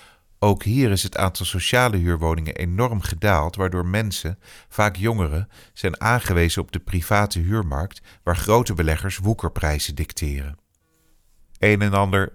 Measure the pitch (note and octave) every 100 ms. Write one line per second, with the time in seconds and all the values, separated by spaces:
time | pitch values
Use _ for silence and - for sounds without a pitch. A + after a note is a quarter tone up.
0 | - _ _ _ G#2 G2 G2+ B2 B2 F#2+
1 | - - F#2+ - - F#2 - B2 B2+ G2
2 | E2+ E2 D#2+ E2 D#2 - F2 F2+ B2 G#2+
3 | - E2 G#2+ F2 D#2 F#2+ F#2+ F2+ F2 G2+
4 | A2 - D#2+ F#2+ - - - - G#2 F#2
5 | A2 A2 E2 D#2 G2+ - - - G2 -
6 | A2 B2 - F2 E2+ G2 - E2+ - F2+
7 | E2 G#2 G#2 F#2 E2 A2 F2+ C#2 F2+ -
8 | - - - E2+ - A2+ A#2 F2 D#2+ D#2
9 | G2 F2+ G2 A2 D#2+ - D#2+ D2+ - C#2+
10 | D#2+ - D2+ C#2 C#2+ D2 _ _ _ _
11 | _ _ _ _ - - G#2+ G#2 G2+ G2
12 | G2 G2 G2